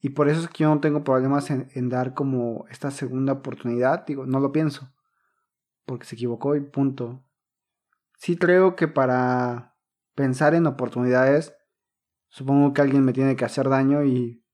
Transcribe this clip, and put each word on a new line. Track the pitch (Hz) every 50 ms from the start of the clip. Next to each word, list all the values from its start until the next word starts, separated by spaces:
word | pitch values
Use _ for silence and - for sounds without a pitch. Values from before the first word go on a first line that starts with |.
Y | - 139
por | 135 147 147 143
eso | 151 160
es | 165 170
que | - - 156
yo | 151 151
no | 147
tengo | 147 156 147 147 147
problemas | 139 131 127 131 135 139 143 139 -
en, | 147 127 123 - _
en | 135 127 123
dar | 123 127 127 131 127
como | - 147 135 131 127 120 117 113 107 - -
esta | - - - 143
segunda | 139 - 143 127 127 131 135 135 135
oportunidad. | 139 - 139 123 - - 123 120 120 123 131 147 170 -
Digo, | - 147 139 131
no | 131 131 135
lo | 139 139
pienso, | 139 156 156 151 143 - 131 - _ _ _ _ _ _ _ _ _ _ _ _ _ _ _ _ _ _ _
porque | - 127 117 -
se | - -
equivocó | 113 120 120 117 113 - 143 147
y | 147
punto. | 143 139 - 139 139 139 131 - 131 117 123 131 _ _ _ _ _ _ _ _ _ _ _ _ _ _ _ _ _ _ _ _
Sí | - - 175
creo | 175 190 170 180 185 185 190 180
que | 180 170 160
para | - 147 131 127 127 127 127 127 127 127 123 123 120 120 120 _ _ _ _ _ _ _ _ _ _
pensar | - 139 131 127 127 156 151 160
en | 170 170
oportunidades, | 156 131 131 123 - - 120 123 123 127 127 131 135 143 151 160 - - _ _ _ _ _ _ _ _ _ _ _ _ _ _ _
supongo | _ - 131 135 139 143 143 143
que | 139 147
alguien | 143 139 131 139 131
me | 131
tiene | 123 127 135 135 131
que | 123 123
hacer | 113 - - 135 135
daño | 135 135 135 135 143 147 147
y | 139 127 127 123 117 117 117 _ _